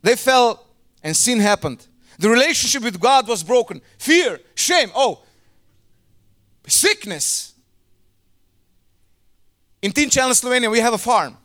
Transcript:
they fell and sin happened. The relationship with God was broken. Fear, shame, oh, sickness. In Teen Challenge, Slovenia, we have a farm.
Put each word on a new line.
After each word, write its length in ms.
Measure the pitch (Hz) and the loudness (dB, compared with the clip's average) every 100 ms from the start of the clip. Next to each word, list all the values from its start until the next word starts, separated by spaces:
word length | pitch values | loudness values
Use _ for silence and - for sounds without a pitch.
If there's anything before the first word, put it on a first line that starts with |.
they 140 | 185 240 | 0 0
fell 500 | 262 262 240 - _ _ _ _ | 2 4 2 0 _ _ _ _
and 140 | 151 160 | -6 -2
sin 220 | 240 240 | 0 2
happened. 480 | 208 202 151 117 _ _ _ - | 2 0 -4 -10 _ _ _ -2
The 100 | 202 | 2
relationship 540 | 233 294 - 240 277 | 4 2 0 -2 -4
with 180 | 240 180 | -4 -2
God 280 | 233 269 220 | 2 2 0
was 160 | 220 | -6
broken. 360 | 160 247 - 185 _ _ | 0 0 0 -10 _ _
Fear, 420 | - 330 285 156 _ | 0 2 2 -6 _
shame, 360 | - - 349 220 | -6 0 0 0
oh, 280 | 233 254 - _ _ _ _ _ _ _ _ _ _ _ _ _ _ - | 0 -2 -2 _ _ _ _ _ _ _ _ _ _ _ _ _ _ -4
sickness. 880 | - 381 415 208 156 - - - _ _ _ _ _ _ _ _ _ _ _ _ _ _ _ _ _ _ _ _ _ _ _ | 0 0 -2 -6 -8 -6 -6 -10 _ _ _ _ _ _ _ _ _ _ _ _ _ _ _ _ _ _ _ _ _ _ _
In 120 | 196 | -6
Teen 180 | 285 285 | -2 0
Challenge, 260 | 277 262 240 | 0 2 0
Slovenia, 340 | 247 254 233 | 0 0 0
we 100 | 226 | 0
have 120 | 233 | 0
a 60 | 214 | -2
farm. 380 | 226 226 143 - | 0 0 0 -10